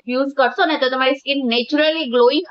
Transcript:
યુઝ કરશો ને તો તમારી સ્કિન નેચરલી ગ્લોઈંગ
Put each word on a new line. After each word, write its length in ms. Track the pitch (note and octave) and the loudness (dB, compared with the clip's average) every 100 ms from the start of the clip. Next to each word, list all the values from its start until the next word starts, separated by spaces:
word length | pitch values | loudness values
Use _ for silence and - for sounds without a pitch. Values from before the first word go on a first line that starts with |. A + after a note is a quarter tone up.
| - | -2
યુઝ 240 | B3 C#4 C#4 | -2 -2 0
કરશો 280 | B3 B3 | 0 2
ને 120 | E4+ D4 | -2 0
તો 120 | B3+ | -2
તમારી 260 | C4 C4 | 0 0
સ્કિન 260 | C4+ C4+ C#4 B3+ | -2 -4 -4 -2
નેચરલી 640 | A#3 A#3 D4 D#4 D#4+ C4+ | -2 0 0 0 0 -2
ગ્લોઈંગ 360 | A#3+ A#3+ D4 F4 | 2 4 2 -4